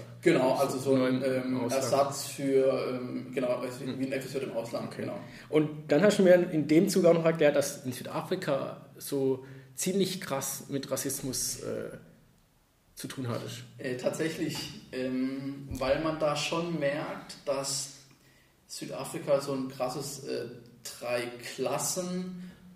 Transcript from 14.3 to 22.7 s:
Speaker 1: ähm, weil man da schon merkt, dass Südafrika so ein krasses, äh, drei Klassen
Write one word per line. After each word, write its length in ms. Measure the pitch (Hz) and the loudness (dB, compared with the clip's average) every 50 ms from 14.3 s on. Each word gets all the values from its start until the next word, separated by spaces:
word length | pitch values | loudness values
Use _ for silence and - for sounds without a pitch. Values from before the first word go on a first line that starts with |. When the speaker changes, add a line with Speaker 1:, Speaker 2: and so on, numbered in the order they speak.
| - - 160 143 - - - - - - - - | -2 -4 -4 -4 -4 -6 -8 -10 -12 -14 -14 -10
Speaker 1:
ähm, 760 | - 127 127 131 127 127 131 131 135 139 139 135 139 - - - | -8 -6 -4 -2 -2 -2 -2 -2 -4 -6 -6 -8 -8 -8 -10 -8
weil 320 | - - 131 131 143 151 160 | -6 -2 0 0 2 2 0
man 160 | 156 151 156 | -2 0 0
da 160 | 156 147 147 | 0 0 0
schon 440 | 147 - - 170 165 175 175 170 151 | 0 -2 -2 -2 -2 -2 -2 -2 0
merkt, 580 | 143 143 143 156 - - - - - - - - - | 0 0 0 -2 -4 -6 -8 -10 -12 -14 -18 -8 -4
dass 500 | 143 139 135 139 - - - - - - - - - _ _ _ _ _ _ _ _ _ _ _ - | -2 -2 -2 -2 -4 -4 -6 -6 -8 -12 -16 -20 -20 _ _ _ _ _ _ _ _ _ _ _ -16
Südafrika 720 | - - 156 143 151 - 143 147 - 156 - - 143 135 | -12 -10 -10 -8 -8 -8 -8 -8 -8 -6 0 2 2 2
so 120 | 135 143 135 | 2 0 -4
ein 160 | 131 131 127 | -4 -4 -6
krasses, 540 | - - - - - 147 127 - - - - | -4 -4 -4 -4 -4 -4 -6 -8 -10 -10 -8
äh, 200 | 131 127 120 - - - - - - - - - - - - | -6 -6 -6 -6 -8 -12 -16 -18 -20 -20 -18 -16 -16 -14 -10
drei 240 | 127 120 123 123 120 120 120 - - - - | -6 -4 -4 -2 -4 -6 -8 -10 -12 -12 -8
Klassen 960 | - 127 123 139 143 - - - 185 180 180 180 180 185 185 - - - - - - - - | -4 -4 -2 -2 -2 -2 -2 -2 -4 -4 -4 -4 -4 -6 -6 -8 -12 -14 -14 -16 -18 -20 -20